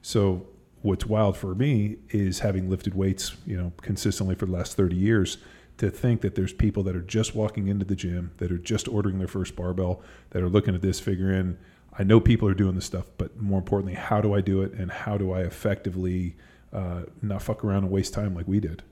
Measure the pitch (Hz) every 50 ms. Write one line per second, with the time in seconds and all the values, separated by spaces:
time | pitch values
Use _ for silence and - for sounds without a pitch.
0 | _ - - 113 101 98 92 90 - - - - - _ _ - - 104 95 -
1 | - - 107 107 110 101 92 - - 95 92 98 123 147 143 110 104 104 107 -
2 | - - - 107 101 95 90 - - 107 95 95 92 92 95 92 - 101 92 95
3 | 95 98 95 - - - - - - - 107 90 90 87 87 - - - 101 -
4 | - 107 95 - 104 95 92 - - 92 92 87 85 - - - 98 90 87 90
5 | 95 107 113 107 92 82 - - - - - - - - - - - 98 - -
6 | - 123 120 107 - 98 - - 95 95 - - - 107 101 104 95 95 90 92
7 | 87 90 - 110 110 - - 107 107 107 107 107 101 98 101 101 98 92 101 90
8 | - 90 87 90 87 85 - - 87 87 90 85 87 - 113 101 - - 120 104
9 | 98 98 92 95 92 87 - 98 92 - - - 87 90 90 92 92 90 90 -
10 | - - - - - - - 90 90 90 92 104 98 - 92 90 87 95 92 -
11 | - - 95 90 95 95 95 95 92 92 87 - - - - _ _ - - -
12 | 101 95 110 113 110 - 120 110 - 101 95 90 101 95 90 92 - - - 90
13 | 90 - - - 95 - - - 107 101 98 95 87 90 101 101 98 95 90 -
14 | - - 107 104 104 107 101 101 92 98 95 95 95 95 - 110 92 90 - -
15 | - - 104 101 101 92 92 92 92 85 - - - 107 98 - - 98 87 92
16 | 92 92 90 92 90 87 85 - - - - - - - - 101 95 90 87 87
17 | 85 - - - - 104 98 95 - - 107 - - 107 98 98 98 92 95 98
18 | 95 - - - 104 101 92 85 87 90 95 104 104 82 80 - - -